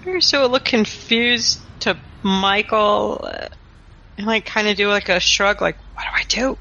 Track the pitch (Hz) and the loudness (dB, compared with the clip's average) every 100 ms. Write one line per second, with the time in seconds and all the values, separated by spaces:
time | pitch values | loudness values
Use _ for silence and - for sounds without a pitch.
0 | 370 370 - 285 262 254 - 240 214 - | -4 0 2 2 2 2 2 0 0 -4
1 | - 233 240 240 226 - - - - 180 | -2 0 2 2 0 -4 -6 -6 -4 -4
2 | - - 196 190 196 196 214 220 208 208 | -6 -6 -2 0 2 0 0 2 2 2
3 | 208 - - - - - - - - - | 0 -4 -8 -10 -12 -16 -20 -20 -20 -20
4 | - - 208 220 - - 208 202 202 202 | -20 -8 -2 -2 0 -2 0 2 2 2
5 | 202 180 - - 202 208 175 160 - - | 2 2 2 2 2 2 0 -2 -14 -12
6 | - - - 214 254 - | -6 -6 -2 0 0 -2